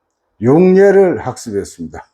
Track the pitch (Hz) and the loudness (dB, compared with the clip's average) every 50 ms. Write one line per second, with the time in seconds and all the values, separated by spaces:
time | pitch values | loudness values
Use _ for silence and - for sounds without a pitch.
0 | _ _ _ _ _ _ _ _ 107 120 143 165 185 185 185 190 196 202 190 196 | _ _ _ _ _ _ _ _ 0 2 2 4 4 4 4 4 4 4 4 4
1 | 196 180 143 107 - 127 117 - - 117 101 98 87 - - - 82 78 80 82 | 2 2 0 -4 -6 -10 -10 -10 -12 -8 -8 -8 -8 -8 -12 -16 -16 -16 -16 -18
2 | - _ | -20 _